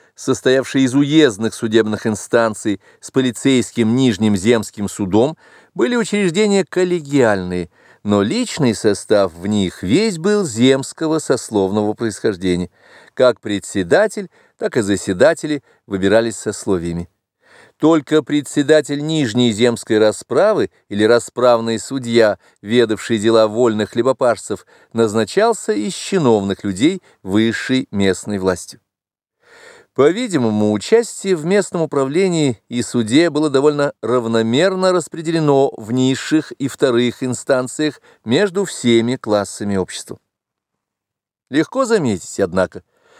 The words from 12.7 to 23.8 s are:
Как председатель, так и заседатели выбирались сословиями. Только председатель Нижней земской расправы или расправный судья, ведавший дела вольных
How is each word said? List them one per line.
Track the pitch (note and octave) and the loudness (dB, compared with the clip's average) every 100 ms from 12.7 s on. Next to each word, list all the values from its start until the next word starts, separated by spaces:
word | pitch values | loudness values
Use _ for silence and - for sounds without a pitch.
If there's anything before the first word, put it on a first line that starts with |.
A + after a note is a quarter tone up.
| _ _ - - | _ _ -20 -10
Как | - B2+ A2 | 2 2 2
председатель, | G#2+ G2+ - - E2+ D#3+ G#3+ - F#3 _ _ - | -4 -6 -4 -4 2 2 2 -4 -12 _ _ -8
так | A3 - | -4 -2
и | |
заседатели | G2+ G2 - F#2 C#3+ E3 D#3 C#3+ - _ - | -2 -2 -2 2 2 2 -4 -6 -10 _ -8
выбирались | G2 G2 A2 A#2 G#2 | -2 2 2 0 -4
сословиями. | A2 G2+ - F#2 E2+ E2+ F2 _ _ _ _ - - _ | -8 -6 -4 -4 -4 -8 -10 _ _ _ _ -20 -20 _
Только | D3+ E3 - D#3 | 2 2 2 -2
председатель | - D3 C#3 - C#3 D#3 D3+ C#3+ D3+ | 0 -4 -2 -2 2 2 2 -4 -4
Нижней | D#3+ B2+ A#2+ B2 | -2 0 2 2
земской | G#2 A#2+ A#2 - G#2+ | 2 0 0 0 2
расправы | G#2+ - - B2 G3+ F#3 G2+ _ - | 2 0 -4 0 2 0 -2 _ -8
или | G2+ | 0
расправный | G#2+ A#2+ - - B2 A#2 A2+ A2+ | 2 2 0 0 4 4 2 -6
судья, | - C3+ A#2+ A#2 A2 F#2+ _ _ | -6 -8 0 4 4 2 _ _
ведавший | G#2 A#2+ A2+ G#2+ - A2+ | 0 2 2 0 -2 0
дела | A2 A2+ A2 | 2 4 2
вольных | A2 A#2+ G#2+ | 2 0 0